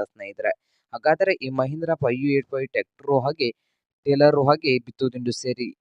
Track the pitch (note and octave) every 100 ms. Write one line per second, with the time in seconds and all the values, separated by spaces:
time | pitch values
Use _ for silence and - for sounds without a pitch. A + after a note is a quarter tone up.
0 | G2+ G#2+ G2 G2+ G2+ - _ _ _ A#2
1 | D3+ D#3+ F#3+ F#3 C3 C3 C3 D#3 E3 D#3+
2 | C3 B2+ C#3+ C#3 - C3+ C3+ A2 - _
3 | - C3+ C3+ D#3+ A#2+ - _ _ _ _
4 | C#3+ C#3+ D3 D3 C3+ D3+ D3+ B2+ A#2+ -
5 | C3 B2 A#2+ - B2+ B2 A#2 -